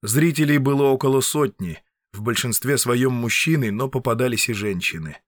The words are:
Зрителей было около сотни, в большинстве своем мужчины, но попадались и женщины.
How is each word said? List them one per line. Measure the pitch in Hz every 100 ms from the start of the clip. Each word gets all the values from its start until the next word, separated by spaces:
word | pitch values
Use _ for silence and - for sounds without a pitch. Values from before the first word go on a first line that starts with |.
Зрителей | 104 120 165 151 151 147
было | 135 139
около | 139 135 135 135
сотни, | 131 151 139 - 92 80 _ _ _
в | 104
большинстве | 107 113 127 107 127 139
своем | - 123 131
мужчины, | 123 117 - - 160 120
но | 101 131
попадались | 135 127 117 127 113 -
и |
женщины. | 107 104 92 - 82 78 71